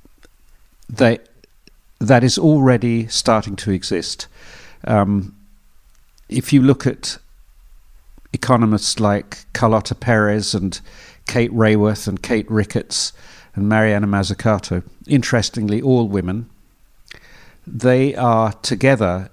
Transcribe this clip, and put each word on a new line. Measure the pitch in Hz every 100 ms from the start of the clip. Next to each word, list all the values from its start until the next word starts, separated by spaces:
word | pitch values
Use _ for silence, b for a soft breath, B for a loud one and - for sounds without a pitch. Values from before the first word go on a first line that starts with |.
| - _ - _ _ _ _ _ -
They, | 110 120 117 _ _ _ _ _ _ _ -
that | 107 123
is | 123 -
already | 156 151 131 120 120 117 113
starting | - - 110 104 92
to | 110
exist. | 92 - 90 - - - B B B B B -
Um, | 107 101 101 95 - - - _ - _ _ _ _ -
if | 131 -
you | 143
look | 135 131 131
at | - - - - - - - - - - - - - -
economists | - - 123 110 104 - -
like | 104 101 - - -
Carlota | - 113 110 - -
Perez | 123 110 104 104 101
and | 101 92 - B B B B -
Kate | 127 117
Raworth | 117 110 107 104 104 107
and | 95
Kate | - 113 104
Ricketts | 110 98 113 - - - B B B B 98
and | 101
Mariana | 110 110 101 101
Mazzucato, | 101 95 98 117 101 - 90 - - -
interestingly, | 139 - 120 - 120 104 107
all | 135 127 110
women, | 98 90 104 117 _ _ _ _ _ _ B B B B B -
they | 143 127 127 139 135
are | 123 113 110
together | - - 98 131 123 95 90 98